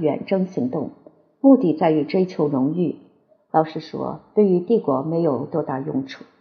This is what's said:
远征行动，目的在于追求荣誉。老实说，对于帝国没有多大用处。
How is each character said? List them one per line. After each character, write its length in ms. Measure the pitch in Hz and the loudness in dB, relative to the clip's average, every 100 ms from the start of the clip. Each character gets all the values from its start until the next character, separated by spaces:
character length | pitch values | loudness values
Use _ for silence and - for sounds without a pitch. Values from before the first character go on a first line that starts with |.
远 240 | 151 - | -2 -4
征 220 | - 190 185 | -2 -2 -2
行 240 | - - | -4 -4
动， 200 | 165 123 - - _ _ _ | -4 -8 -12 -20 _ _ _
目 160 | 269 262 | 6 6
的 180 | 175 | 4
在 160 | 151 170 | 2 2
于 140 | 156 | 2
追 200 | 143 190 185 | 0 0 0
求 220 | - 151 | 0 0
荣 260 | 135 135 | 0 0
誉。 220 | 165 170 - - _ _ _ _ | 0 -2 -4 -12 _ _ _ _
老 140 | 160 | 0
实 160 | 160 160 | 0 -4
说， 400 | - 135 131 151 - | -12 -8 -8 -10 -6
对 120 | - 202 | 2 4
于 140 | 180 | 2
帝 180 | 175 226 | 2 0
国 240 | - 131 | 2 -2
没 200 | 147 165 | -2 -2
有 220 | 165 123 - | 0 -2 -2
多 160 | 165 | -4
大 180 | 151 135 | -4 -4
用 260 | 151 131 135 | -4 -6 -6
处。 180 | - - _ | -12 -20 _